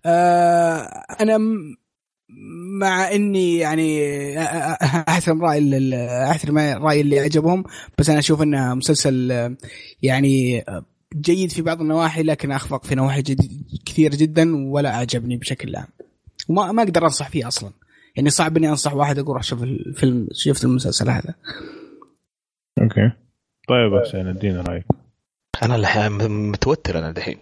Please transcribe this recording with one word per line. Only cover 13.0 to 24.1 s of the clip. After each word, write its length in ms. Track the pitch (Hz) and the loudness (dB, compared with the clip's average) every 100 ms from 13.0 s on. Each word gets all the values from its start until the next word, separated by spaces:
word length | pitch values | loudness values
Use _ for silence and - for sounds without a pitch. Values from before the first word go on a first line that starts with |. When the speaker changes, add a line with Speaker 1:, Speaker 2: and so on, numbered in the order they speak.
| 135 139 | 0 0
Speaker 1:
جد-، 420 | 135 135 - 143 - - - | -2 0 0 -2 -12 -12 -6
كثير 300 | - 156 143 | 2 2 4
جدًا، 540 | 156 160 165 151 135 | 2 4 2 2 -2
ولا 260 | 139 143 120 | -2 0 -2
أعجبني 420 | 123 123 117 123 | -2 -4 -4 -6
بشكل 380 | - 127 - - | -6 -8 -8 -10
عام، 120 | - _ - _ - - - | -12 _ -20 _ -20 -12 0
وما، 220 | 170 185 | 0 2
ما 120 | 220 | 2
أقدر 200 | 214 170 | 2 2
أنصح 260 | 160 - 139 | 2 0 -6
فيه 180 | 151 120 | -6 -4
أصلًا. 240 | - 98 - _ _ _ - | -6 -8 -14 _ _ _ 0
يعني 140 | 143 | 0
صعب 280 | - 160 160 | 2 2 2
إني 120 | 160 | 2
أنصح 240 | 147 147 | 0 -2
واحد 260 | 143 143 143 | 0 0 0
أقول: 140 | 143 127 | -2 -4
"روح 80 | |
شوف 200 | - 120 | -4 -4
الفيلم، 640 | 123 120 - 139 135 123 107 | -4 -6 -8 0 2 2 -2
شفت 320 | - 143 135 | -2 0 2
المسلسل 460 | 127 127 - - 117 | 2 0 0 0 0
هذا". 240 | 107 78 - - - - - - - - _ _ _ _ _ _ - | -2 -4 -14 -16 -16 -16 -18 -20 -20 -20 _ _ _ _ _ _ 2
Speaker 2:
أوكي. 300 | 113 104 110 - _ _ _ _ - | 2 4 2 0 _ _ _ _ 0
طيب، 380 | 127 113 98 | 2 4 2
حسين، 220 | 98 | 0